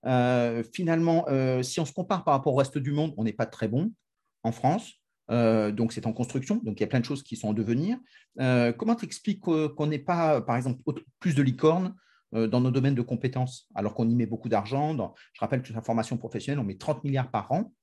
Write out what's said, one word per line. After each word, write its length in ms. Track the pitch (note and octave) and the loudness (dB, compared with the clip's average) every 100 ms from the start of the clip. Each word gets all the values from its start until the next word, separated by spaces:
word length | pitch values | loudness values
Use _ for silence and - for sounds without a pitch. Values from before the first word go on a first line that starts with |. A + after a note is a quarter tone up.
| - | 2
Euh, 560 | B2+ B2 B2 A#2+ A#2 A#2 - | 2 4 2 2 -2 -6 -4
finalement, 500 | E3+ E3 E3 E3 - | 0 2 4 2 2
euh, 360 | C3+ C3 B2+ | 2 2 0
si 160 | B2+ - | -2 -4
on 60 | D3+ | -4
se 60 | |
compare 320 | - F3+ F#3 | -4 -2 0
par 120 | F3 C#3 | 2 2
rapport 180 | D3 | 4
au 40 | C3+ | 2
reste 200 | C3+ D3+ | 2 0
du 140 | C3 | -2
monde, 240 | D3 D#3 A#2 | 0 -2 0
on 60 | |
n'est 100 | A2 | -4
pas 140 | G#2 A2 | -2 -6
très 200 | - A2 | -4 -2
bon 240 | A#2+ G3+ - _ _ _ _ | 0 -2 -6 _ _ _ _
en 80 | A#2 | -6
France. 420 | A#2 C3+ F#3 - - _ _ - | 0 2 0 -4 -20 _ _ -2
Euh, 400 | A#2+ A2+ A2 G#2+ | 2 4 4 2
donc, 200 | G#2 A2+ | 0 -2
c'est 140 | A2 A2+ | -2 -6
en 80 | |
construction. 480 | A2 B2+ C3+ C3+ G#3+ | -4 -4 -4 -2 -2
Donc, 160 | A2+ G2+ | -2 -4
il 40 | |
y 0 | |
a 40 | G#2 | 0
plein 120 | B2+ | 0
de 60 | A2+ | -2
choses 180 | C#3 | -6
qui 120 | - A2+ | -8 -8
sont 120 | G#2+ | -4
en 60 | |
devenir. 440 | G#2+ G#2+ A#2 F3+ B3 - - _ - | -2 0 0 0 -4 -8 -20 _ -2
Euh, 320 | C3 B2+ A#2+ | 2 4 2
comment 220 | A#2 A3 | 0 0
t'expliques 500 | A#3 F3+ - - G3 | -2 -2 -6 -4 -2
que, 220 | - D#3+ D3+ | 0 2 0
qu'on 220 | D3+ D3+ | 0 -2
n'ait 100 | D3+ | -2
pas, 440 | C#3+ E3+ D#3+ C#3+ | 0 2 4 4
par 160 | A2+ A#2+ | 2 -2
exemple, 240 | B2+ B2+ - | 0 -4 -4
autre, 160 | - - _ | -6 -10 _
plus 140 | F3+ | 0
de 80 | C#3+ | 4
licornes, 540 | C#3 B2+ D#3 E3+ F#3 - _ _ _ G#2+ | 2 4 4 4 -2 -6 _ _ _ -2
euh, 100 | A2+ | 2
dans 160 | B2 | 2
nos 80 | B2+ | 2
domaines 240 | B2+ C3+ | 2 2
de 80 | C3+ | 0
compétences, 680 | A#2+ A#2+ B2+ B2+ B2+ - _ | -2 -2 -2 -2 -4 -6 _
alors 220 | - G#2 - | -4 -4 0
qu'on 120 | A2+ | 2
y 80 | A#2+ | 2
met 120 | A2 | 0
beaucoup 220 | A2 B2+ | -4 0
d'argent 440 | G#2+ G2+ C3+ D3+ | -2 0 -2 0
dans, 220 | D3+ F#2 - - | -2 -6 -8 -20
je 60 | - | -8
rappelle 240 | A2 C3 | -2 -2
que 100 | B2+ | -4
la 80 | G#2+ | -10
formation 340 | - A2+ A2 A#2 | -2 -2 0 -4
professionnelle, 420 | A#2 A2+ - C#3+ | -6 -6 -4 -4
on 80 | G#2 | -4
met 100 | F#2+ | -6
trente 260 | - D3+ | -4 -4
milliards 280 | C#3+ C3+ B2+ | -2 -2 -2
par 200 | G#2+ G2 | -4 -2
an 220 | D3 A3+ _ | -4 -4 _